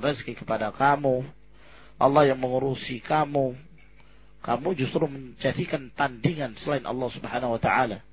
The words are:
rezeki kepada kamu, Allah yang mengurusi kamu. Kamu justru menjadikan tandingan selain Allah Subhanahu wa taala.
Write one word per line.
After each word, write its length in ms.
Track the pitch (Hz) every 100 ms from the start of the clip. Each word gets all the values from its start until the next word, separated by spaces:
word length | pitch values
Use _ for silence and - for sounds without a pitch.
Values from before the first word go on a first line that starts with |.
rezeki 400 | 127 135 - 120
kepada 240 | - 110 107
kamu, 560 | - 139 143 143 127 139 - - - - - - -
Allah 320 | 131 143 143
yang 80 | 131
mengurusi 640 | 127 127 135 127 - 123
kamu. 560 | - 151 147 143 135 127 - - - - - - - -
Kamu 320 | - 120 151 175
justru 320 | 131 156 151
menjadikan 800 | 139 131 117 135 123 175 156 131 -
tandingan 560 | 139 123 120 160 131 107
selain 240 | - 143
Allah 240 | - 123 127
Subhanahu 480 | - 117 123 123 117
wa 40 |
taala. 400 | 123 104 127 101 -